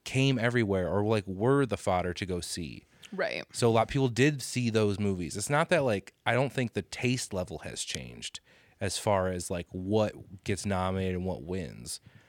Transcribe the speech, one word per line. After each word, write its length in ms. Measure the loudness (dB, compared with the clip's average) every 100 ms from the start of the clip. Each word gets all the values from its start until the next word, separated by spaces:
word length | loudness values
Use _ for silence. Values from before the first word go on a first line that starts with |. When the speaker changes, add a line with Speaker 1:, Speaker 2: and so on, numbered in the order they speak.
Speaker 1:
came 340 | -6 0 2 2
everywhere 500 | 2 2 2 2 2
or, 160 | 2
like, 220 | 2 0 0
were 400 | 0 2 4 2
the 100 | 0
fodder 380 | 0 0 0
to 100 | -4
go 140 | -4 -4
see. 460 | -4 -8 -8 -12 -18 _ -12
Speaker 2:
Right. 320 | -4 -4 -4 -8
Speaker 1:
So 160 | 2 4
a 20 |
lot 100 | 6
of 60 | 4
people 200 | 2 2
did 340 | 4 4 4
see 280 | -2 -2 2
those 300 | 4 4 2
movies. 360 | 0 0 -4 -6
It's 140 | 0
not 180 | 0 2
that, 120 | 2
like, 300 | 4 0 -2 -6
I 100 | 0
don't 180 | 2 2
think 220 | 0 -2
the 80 | -2
taste 500 | -6 -2 0 0 -2
level 240 | -4 -4 -6
has 240 | -10 -10
changed 560 | -6 -6 -8 -12 -14 -14 _ -20 _ -8
as 160 | -6 -2
far 300 | 2 2 2
as, 220 | -2 -4
like, 160 | -6 -8
what 760 | -8 0 2 2 -2 -14 -10
gets 200 | -6 -4 -2
nominated 500 | 0 0 0 -2 -2
and 80 |
what 180 | -4 -6
wins. 580 | -6 -6 -8 -10 -12 -14 _ -20